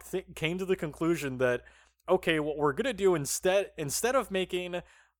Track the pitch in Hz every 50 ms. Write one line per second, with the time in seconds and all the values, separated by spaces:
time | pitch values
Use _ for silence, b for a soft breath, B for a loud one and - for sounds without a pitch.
0 | - - - 190 185 - 175 - 160 156 170 185 190 180 185 180 - 156 143 -
1 | 165 165 170 160 143 139 127 123 127 123 123 120 b b b b b b b b
2 | _ - 180 185 - 180 165 156 151 151 151 151 147 147 139 135 226 269 240 185
3 | 196 190 180 160 143 131 - - - 185 185 202 196 196 - - 160 143 - -
4 | - 233 254 269 233 - 190 190 185 175 - 180 180 180 175 175 170 b b b
5 | b b b _